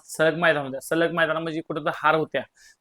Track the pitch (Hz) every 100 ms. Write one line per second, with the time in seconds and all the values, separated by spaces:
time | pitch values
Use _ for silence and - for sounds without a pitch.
0 | - - 160 160 170 147 135 131 - 160
1 | 165 165 160 156 165 160 - 165 156 -
2 | 151 160 151 131 110 _ - _